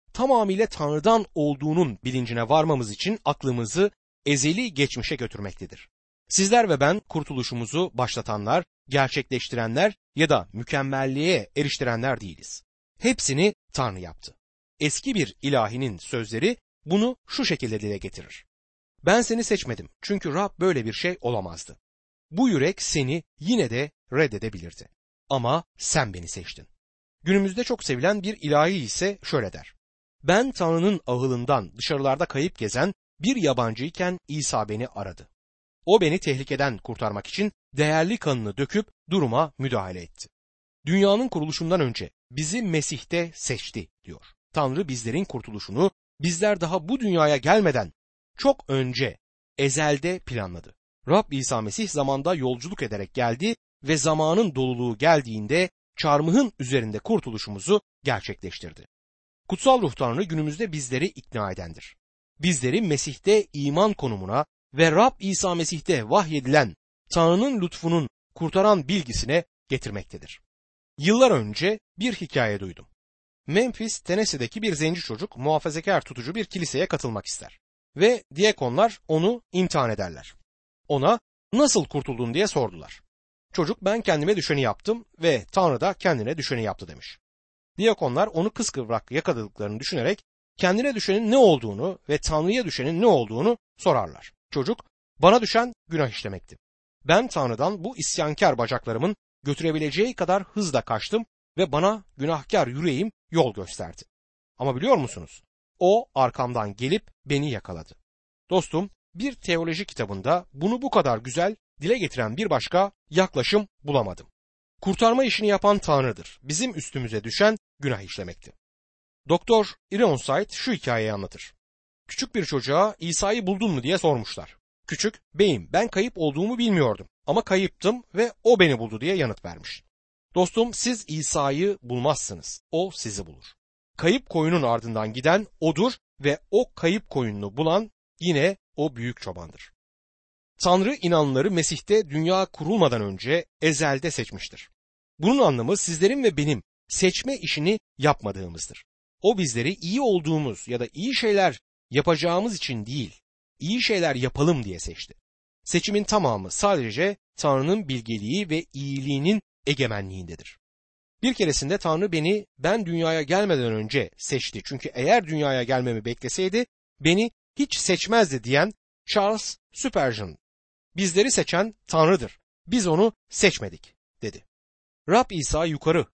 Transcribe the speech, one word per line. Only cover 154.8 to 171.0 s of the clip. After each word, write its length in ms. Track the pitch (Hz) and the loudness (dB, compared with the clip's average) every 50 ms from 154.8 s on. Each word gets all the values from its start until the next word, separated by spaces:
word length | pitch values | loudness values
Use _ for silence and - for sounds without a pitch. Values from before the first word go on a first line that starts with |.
seçti. 340 | - - 82 - - - - _ _ _ _ _ _ _ _ _ _ | -10 -12 -12 -14 -16 -18 -20 _ _ _ _ _ _ _ _ _ _
Seçimin 400 | - - 175 - - 202 208 208 | -4 -2 -2 0 0 -2 -2 0
tamamı 460 | - 214 214 180 131 113 101 92 92 | 0 0 2 2 2 0 -2 -4 -8
sadece 640 | - - - 202 202 160 123 113 101 123 175 196 202 - _ _ _ | -4 0 2 2 2 2 0 -2 -2 -2 -2 -2 -2 -6 _ _ _
Tanrı'nın 520 | - - 151 139 135 135 156 190 220 202 139 | -2 0 2 2 2 2 2 0 0 -2 -4
bilgeliği 640 | 131 123 113 113 113 107 101 107 139 196 208 165 | -6 -6 -4 -6 -6 -4 -2 -2 -2 -2 -2 -2
ve 140 | 156 160 165 - - | -4 -4 -4 -8 -10
iyiliğinin 720 | 135 139 139 139 139 131 143 143 139 143 175 214 214 - _ _ _ _ | -10 -8 -6 -6 -4 -2 -2 -2 0 2 2 0 0 -2 _ _ _ _
egemenliğindedir. 920 | 135 147 131 135 117 110 104 98 95 92 95 90 82 82 - - - - _ _ _ _ _ _ _ _ _ _ _ _ _ - | -2 0 0 0 -2 -2 -4 -8 -8 -10 -12 -12 -12 -14 -16 -16 -20 -20 _ _ _ _ _ _ _ _ _ _ _ _ _ -2
Bir 120 | 254 254 | -2 0
keresinde 440 | - 202 160 135 - 143 139 185 202 | 2 2 2 2 0 0 -2 -2 -2
"Tanrı 340 | - 170 156 160 196 208 170 | 0 0 0 0 0 0 0
beni 340 | 160 151 170 202 208 196 - _ _ | 0 0 0 0 0 -4 -8 _ _
ben 280 | 131 165 202 233 208 | -2 0 0 0 0
dünyaya 360 | 170 170 170 165 160 160 160 151 | -2 -2 0 0 0 0 0 0
gelmeden 500 | 135 170 190 208 202 170 135 123 117 110 | 0 0 2 2 2 2 2 2 0 -2
önce 380 | 110 107 107 120 139 107 82 - | -2 -4 -2 -2 -2 -2 -2 -6
seçti. 440 | - - - 143 127 - - - 110 - | -12 -6 -4 -4 -4 -4 -6 -8 -10 -10
Çünkü 260 | - 139 131 - 147 - | -10 -10 -10 -10 -8 -6
eğer 320 | 123 127 135 226 240 190 | -2 2 4 4 4 2
dünyaya 360 | 156 160 151 151 143 131 127 123 | 0 -2 -2 0 0 0 0 0
gelmemi 420 | 117 131 127 127 127 117 110 107 | 0 0 0 0 -2 -4 -4 -4
bekleseydi 600 | 117 117 - - 123 - - 185 185 185 226 247 - _ _ _ _ _ _ | -6 -6 -6 -6 -6 -4 -2 -2 0 0 0 -2 -2 _ _ _ _ _ _
beni 300 | 139 156 170 196 226 233 - _ _ _ _ - | 2 2 4 4 2 0 -4 _ _ _ _ -4
hiç 180 | 277 - - | -4 -2 -2
seçmezdi." 680 | - - - 185 - - 185 220 233 214 156 135 127 107 | -2 0 0 0 0 0 2 4 4 4 4 0 -4 -2
diyen 280 | 120 131 143 170 214 208 - _ _ _ _ _ | 0 2 2 2 2 -2 -8 _ _ _ _ _
Charles 520 | - - 214 196 202 226 220 - - - - _ _ _ | -2 0 2 2 2 0 -2 -4 -8 -12 -14 _ _ _
Spurgeon, 640 | - - 262 - 196 143 131 117 107 104 87 76 - _ _ _ _ _ _ _ _ _ _ _ | -6 -6 -2 0 0 0 0 0 -4 -8 -10 -12 -16 _ _ _ _ _ _ _ _ _ _ _
"Bizleri 340 | 170 | -2